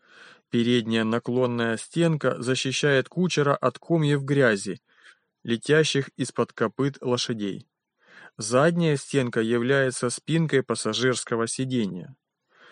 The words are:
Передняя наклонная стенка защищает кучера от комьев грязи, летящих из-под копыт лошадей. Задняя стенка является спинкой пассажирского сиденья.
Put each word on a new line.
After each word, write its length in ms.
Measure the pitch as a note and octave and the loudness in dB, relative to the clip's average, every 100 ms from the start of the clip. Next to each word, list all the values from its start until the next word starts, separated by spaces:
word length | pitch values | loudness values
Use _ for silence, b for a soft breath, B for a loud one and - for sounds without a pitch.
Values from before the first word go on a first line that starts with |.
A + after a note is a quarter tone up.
| B B B B _ | B B B B _
Передняя 540 | A#2+ A#2 B2 A2 A2+ | 0 2 0 0 0
наклонная 720 | A2 A#2 - B2 B2 A#2+ A2+ A2 | 0 -2 -2 0 0 0 -2 -4
стенка 640 | - E3 E3+ D#3 C3 - | -4 0 0 2 -2 -2
защищает 680 | A#2+ C3 C3+ B2 D3 C3+ - | -2 -2 -2 0 2 2 0
кучера 460 | E3+ F#3 D3+ C#3+ | -2 0 2 2
от 240 | - B2+ - | 2 0 -2
комьев 440 | - E3 D3 D3 | -2 2 2 0
грязи, 580 | C#3 C#3+ B2 G2+ G2 E2+ _ b b b b _ | 0 4 4 2 -4 -10 _ b b b b _
летящих 640 | A#2 A#2 - D3+ D3+ C#3 - - | -4 -2 2 4 4 0 -2 -6
из-под 360 | C3 - A#2 | -6 -4 -4
копыт 460 | - A2+ - C#3 - | -2 -4 0 -4 -2
лошадей. 640 | B2+ A#2+ - A2+ G2+ G2+ - _ _ _ B B B - | -2 -2 -2 -4 -6 -8 -14 _ _ _ B B B -10
Задняя 600 | A2 B2 E3 E3+ E3 C#3+ | 0 2 4 2 0 0
стенка 440 | - C#3 B2 A#2 | 0 0 0 0
является 720 | A2+ A#2+ B2 C#3 C3 - A#2+ | 0 0 2 2 0 -2 -4
спинкой 520 | - - E3 D#3 C3+ | -4 -2 0 2 0
пассажирского 840 | - A2+ A2 G#2+ B2+ A#2 - A2+ A2+ | 0 -4 -4 0 0 0 -2 -2 -2
сиденья. 680 | - C3 B2+ G2 F2+ G#2+ - _ _ B B B | -4 -2 -2 -2 -4 -12 -20 _ _ B B B